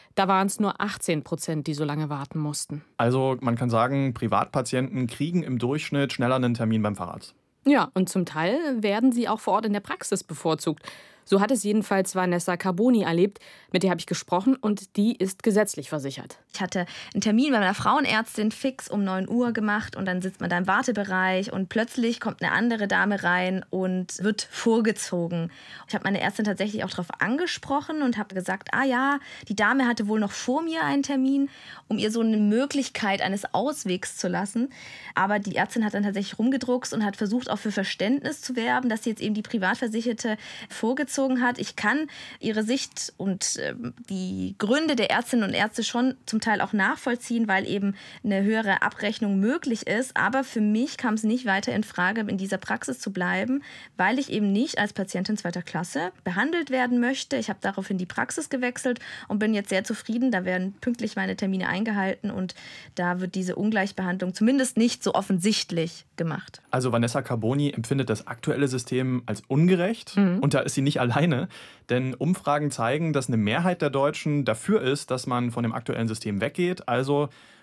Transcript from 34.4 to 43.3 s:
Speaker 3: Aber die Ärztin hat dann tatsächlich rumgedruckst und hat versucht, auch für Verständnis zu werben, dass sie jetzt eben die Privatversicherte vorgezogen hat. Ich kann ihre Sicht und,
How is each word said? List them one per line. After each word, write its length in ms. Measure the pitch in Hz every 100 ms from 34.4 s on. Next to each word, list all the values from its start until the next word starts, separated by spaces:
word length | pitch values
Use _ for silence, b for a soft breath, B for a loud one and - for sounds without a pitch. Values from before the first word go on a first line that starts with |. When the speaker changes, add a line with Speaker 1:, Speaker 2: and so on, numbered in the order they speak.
| 202 233 262 B B B B
Speaker 3:
Aber 240 | - 196 208
die 180 | 202 -
Ärztin 300 | 196 233 214
hat 80 |
dann 80 | 202
tatsächlich 360 | 208 202 196 -
rumgedruckst 540 | 226 262 254 247 -
und 100 | 226
hat 140 | 208 202
versucht, 320 | 208 247 247
auch 100 | 196
für 140 | 214
Verständnis 680 | 196 190 - 196 277 - 294
zu 140 | - 247
werben, 340 | 233 247 254
dass 140 | 220
sie 60 | 233
jetzt 120 | 214
eben 120 | 214
die 60 | 214
Privatversicherte 960 | - 233 185 202 233 220 233 226 233 214 B B B
vorgezogen 460 | - 220 269 294 - 269 254
hat. 180 | 240 247
Ich 180 | - -
kann 320 | 214 269 302 B B B
ihre 240 | 220 214
Sicht 480 | 220 262 - - - -
und, 400 | 196